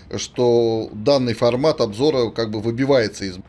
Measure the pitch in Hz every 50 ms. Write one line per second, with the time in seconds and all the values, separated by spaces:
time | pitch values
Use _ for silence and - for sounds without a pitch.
0 | - - - 104 - - - - 123 120 120 120 117 113 113 110 110 - - 107
1 | 107 139 143 135 127 120 110 - 123 120 117 123 143 156 151 - 120 113 101 107
2 | 135 156 139 131 117 104 - 117 113 107 107 110 101 117 117 117 135 135 143 127
3 | 110 101 - - 98 95 90 92 -